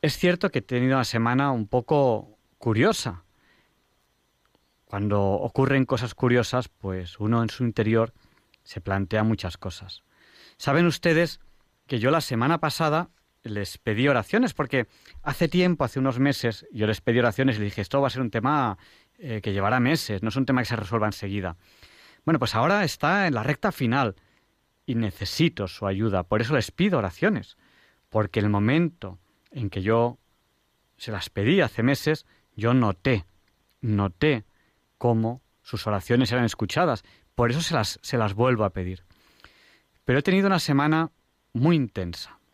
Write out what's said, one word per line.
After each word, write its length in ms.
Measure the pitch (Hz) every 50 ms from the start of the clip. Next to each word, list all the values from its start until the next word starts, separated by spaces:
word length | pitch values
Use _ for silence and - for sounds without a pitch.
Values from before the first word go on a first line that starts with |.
Es 160 | - 156 - -
cierto 320 | - 180 180 180 - 190
que 80 | - 135
he 60 | -
tenido 320 | - 127 123 123 127 135
una 80 | 131 120
semana 480 | - - 113 113 117 123 131 139 143
un 160 | 135 120 107 101
poco 720 | - 127 117 - 156 147 139 127 113 104 - - - _ _ _ _ _
curiosa. 680 | - 120 110 107 135 208 214 - - 123 92 87 - _ _ _ _ _ _ _ _ _ _ _ _ _ _ _ _ _ _ _ _ _ _ _ _ _ _ _ _ _ _ _ _
Cuando 360 | _ - 101 104 104 101 104
ocurren 640 | 98 98 98 98 - 120 - - 135 131 135 135 135
cosas 300 | - 135 117 117 117 -
curiosas, 540 | _ - 123 120 123 113 - - 127 120 -
pues, 500 | _ _ - 98 92 92 90 87 - -
uno 240 | 104 107 117 117 117
en 80 | 110
su 120 | - - 127
interior 520 | 120 110 - 113 110 113 113 113 113 - _ _ _ _ _ _ _ _ _ _
se 180 | - - -
plantea 400 | 87 - 98 98 98 90 - 107
muchas 380 | 107 110 113 98 - 90 85 -
cosas. 420 | - 92 - - 95 92 - - _ _ _ _ _ _ _ - - - _ _
Saben 300 | - - 139 156 175 175
ustedes 520 | 156 - - 175 165 156 170 160 - - - - _ _ _ _ _ _ _
que 140 | _ 139 120
yo 100 | 104 127
la 120 | 151 165
semana 360 | 143 - 127 113 117 139 170 156
pasada 520 | - 151 - - 165 156 147 160 175 - _ _ _ _ _ _ _
les 340 | 117 107 104 101 - - -
pedí 300 | _ 120 107 104 127 143
oraciones, 480 | 143 123 - - - 214 254 214 -
porque 320 | - 147 131 - 131 113 - _ _ _ - - -
hace 260 | - - 135 - 175 160
tiempo, 360 | - 180 180 180 175 - 143
hace 160 | 123 - 139
unos 180 | 131 135 127 120
meses, 480 | 135 143 139 - - 117 110 - - - -
yo 140 | 110 107 107
les 120 | 110 -
pedí 200 | - - 117 123
oraciones 380 | 123 117 107 - 131 135 120 107
y 20 |
les 80 | 107 101
dije, 140 | 101 -
"Esto 200 | 101 - - 139
va 60 | 139 131
a 20 |
ser 140 | - 131 131
un 80 | 113
tema, 480 | - 117 107 131 147 151 131 113 98 - - - - _ _ _ _ _
eh, 200 | 220 143 113 107
que 140 | - - 98
llevará 260 | 101 98 101 120 127
meses, 440 | 123 127 156 156 - - 107 95 98
no 60 | 113
es 60 | 110
un 120 | 131 135 123
tema 140 | 135 127
que 40 | 120
se 100 | - 120
resuelva 300 | 110 104 95 120 113 104
enseguida". 520 | 107 101 - - 98 98 104 92 90 85 - _ _ _ _ - - - - - - _ _ _
Bueno, 140 | - 165 143
pues 160 | 123 113 -
ahora 280 | 113 123 156 196 208 202
está 420 | 147 - - - 147 180 202 196
en 100 | 175 139
la 60 | 113
recta 300 | 107 127 147 - - 208
final 460 | - - 139 117 117 135 135 110 95 _ _ _ _ _ _ _ _ _ _ _ _ _ _
y 100 | - 127
necesito 760 | 113 113 104 - - - - - - 156 170 - - 104 92
su 180 | - - 107 98
ayuda. 360 | 98 98 110 113 98 92 90
Por 180 | - - 107
eso 120 | 117 113 156
les 160 | 135 110 -
pido 260 | - - 175 208 180 139
oraciones, 580 | 104 92 - - - 208 214 127 101 - - _ _ _ _ _ _ _ _ _ _ _
porque 320 | - 110 107 95 - 113
el 80 | 101 104
momento 680 | 101 101 104 110 135 160 175 160 - _ - 95 95 - _ _ _ _ _ _
en 200 | - 139 117 101
que 120 | - 101
yo 360 | 92 104 113 117 117 120 120 _ _ _ _ _ _ _ _ _ _ _ _ _ _ _ _ _
se 160 | - - 110
las 160 | 101 - -
pedí 320 | _ - 101 117 170 196
hace 220 | 156 110 - - 113
meses, 420 | 127 139 - - 151 156 151 - _ _ _ _ _ _
yo 200 | - 101 117 123
noté, 520 | 131 120 104 92 - _ 139 127 104 85 _ _ _ _ _ _ _ _ _ _ _
noté 640 | - 117 107 101 101 98 87 _ - 151 143 113 104 _ _ _ _ _ _ _ _ _ _ _
cómo 440 | - 120 117 113 113 113 120 131 _ _ _ _
sus 260 | _ - - 107 - 110
oraciones 420 | 104 98 - - 123 120 131 117 120
eran 100 | 127 120
escuchadas. 600 | 110 - - 113 92 - 151 180 170 127 104 _ _ _ _ _ _ _
Por 160 | - 120 117
eso 120 | 120 156
se 120 | 165 - 175
las, 240 | 135 110 - - - _
se 140 | - - 123
las 160 | 110 107 98
vuelvo 320 | 104 120 131 127 110 107
a 60 | 98
pedir. 340 | - 98 90 90 92 90 - _ _ _ _ _ _ _ _ - _ _ _ _ _ _ _ _ _ _ _
Pero 160 | - 127 139
he 40 | 147
tenido 240 | - 185 190 196 196
una 120 | 196 170
semana 520 | - - 147 139 143 151 156 160 165 160 _ _ _ _ _ _ _ _ _
muy 240 | 117 127 160 175 160
intensa. 640 | 135 107 _ - 92 87 87 - - - - _ _ _